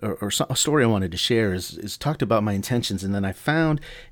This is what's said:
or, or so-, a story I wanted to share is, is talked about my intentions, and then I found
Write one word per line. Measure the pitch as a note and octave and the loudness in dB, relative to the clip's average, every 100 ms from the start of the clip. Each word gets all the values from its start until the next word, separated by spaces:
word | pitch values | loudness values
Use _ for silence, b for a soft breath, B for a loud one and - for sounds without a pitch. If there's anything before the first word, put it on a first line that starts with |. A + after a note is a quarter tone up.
or, | G#2 - | -6 -4
or | G2+ | -2
so-, | - - | -2 0
a | B2+ | 0
story | - D3 | 2 4
I | A#2 | 4
wanted | G#2+ F#2 | 4 0
to | F2 | -2
share | - A#2 G#2+ | 0 2 2
is, | F2+ - E2 | 0 -4 -10
is | G2+ - | -10 -6
talked | D3 D#3 | -4 0
about | A2+ A2+ | 2 2
my | G#2+ | 2
intentions, | G2 G2 A#2+ - F#2+ F#2+ | 0 0 -2 -2 -2 -2
and | G2+ | 0
then | G2 | -2
I | |
found | F#2+ - D#3 D#3+ D3+ B B B | -4 -2 2 2 0 B B B